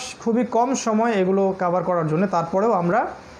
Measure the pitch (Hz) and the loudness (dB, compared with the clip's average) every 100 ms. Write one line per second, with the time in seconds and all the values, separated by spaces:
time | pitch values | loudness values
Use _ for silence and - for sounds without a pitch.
0 | - - 233 226 247 226 247 262 - 214 | -4 -6 -2 0 0 0 0 0 0 0
1 | 233 214 185 196 196 190 180 180 170 175 | 2 2 2 2 0 0 0 0 0 0
2 | 160 151 196 180 165 190 220 202 170 208 | 0 0 0 0 0 0 2 2 2 0
3 | 349 - - - | 0 -6 -18 -20